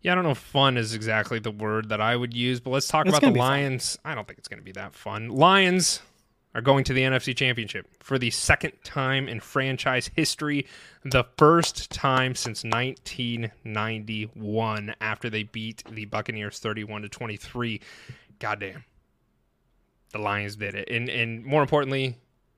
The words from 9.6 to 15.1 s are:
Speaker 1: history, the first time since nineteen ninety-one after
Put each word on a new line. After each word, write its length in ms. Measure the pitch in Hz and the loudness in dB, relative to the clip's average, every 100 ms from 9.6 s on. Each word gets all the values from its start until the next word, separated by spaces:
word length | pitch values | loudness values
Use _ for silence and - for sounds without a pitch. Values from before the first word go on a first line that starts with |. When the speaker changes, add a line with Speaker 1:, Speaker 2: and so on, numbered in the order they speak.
| 131 131 147 127 - - | -2 0 0 0 -2 -2
Speaker 1:
history, 500 | 156 - 151 143 - - - - 139 | -2 -2 -2 -2 -4 -14 -20 -16 0
the 180 | 127 120 - | 2 2 6
first 540 | 151 170 165 - - | 8 8 4 -4 -10
time 420 | - 139 131 127 | -2 2 4 2
since 300 | 123 123 110 | -2 -6 -6
nineteen 880 | 113 113 127 - - - 120 117 113 - | -2 0 0 -6 -12 -6 -4 -4 -6 -8
ninety-one 1300 | 113 107 107 110 107 110 107 110 104 110 113 107 104 - | -6 -4 -2 -4 -6 -6 -6 -8 -4 0 0 -2 -6 -6
after 300 | 110 | -4